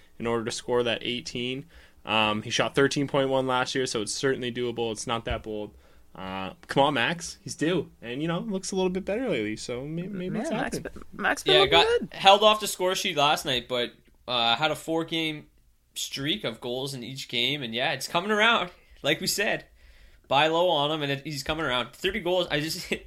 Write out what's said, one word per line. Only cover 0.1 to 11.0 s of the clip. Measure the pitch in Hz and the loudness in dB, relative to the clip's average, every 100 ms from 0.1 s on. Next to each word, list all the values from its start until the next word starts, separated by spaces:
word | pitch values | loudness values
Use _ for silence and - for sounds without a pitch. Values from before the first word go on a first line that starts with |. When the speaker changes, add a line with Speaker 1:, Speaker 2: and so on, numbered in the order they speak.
| - | -6
Speaker 1:
in | 117 | -2
order | 117 | -2
to | 113 | -2
score | - - 123 | -6 0 2
that | 120 110 | 2 0
eighteen. | - 120 - 127 123 131 - - - - | -2 -6 -6 -6 -6 -6 -10 -20 -20 -18
Um, | - 110 107 107 | 0 2 4 2
he | 110 | -2
shot | - 117 - | 0 0 4
thirteen | 139 143 139 | 4 4 0
point | 147 135 | 0 2
one | 135 131 | 2 2
last | 127 127 | 0 0
year, | 135 127 | -2 -2
so | 120 | -2
it's | 104 | -4
certainly | - 139 123 123 | -2 0 0 -2
doable. | 120 123 120 113 | -4 -4 -2 -4
It's | 107 - | -4 -2
not | 117 | -2
that | 120 113 | -2 -6
bold. | 110 107 104 - - - - | -6 -8 -8 -12 -20 -20 -20
Uh, | - 95 95 95 - - | -12 -8 -6 -6 -10 -2
come | - | 4
on, | 139 | 4
Max. | 139 120 170 - - | 4 0 -2 -8 -14
He's | - - | -14 -4
due. | 151 180 - - | 0 0 -4 -10
And, | 113 127 | -10 -6
you | 160 | -4
know, | 170 | -4
looks | 226 190 - | -4 -6 -4
a | 190 | -2
little | 185 | 0
bit | 185 | -2
better | 180 208 262 | -4 -4 -2
lately, | 147 107 110 | -2 -2 -4
so | - 123 | -6 -8
may-, | 143 160 185 | -6 -8 -8
maybe | 196 180 214 | -6 -6 -4
it's | - | -2
Speaker 2:
Yeah, | 220 | -2
Max | 240 160 | -4 -6
Speaker 1:
happening. | 202 - | -8 -12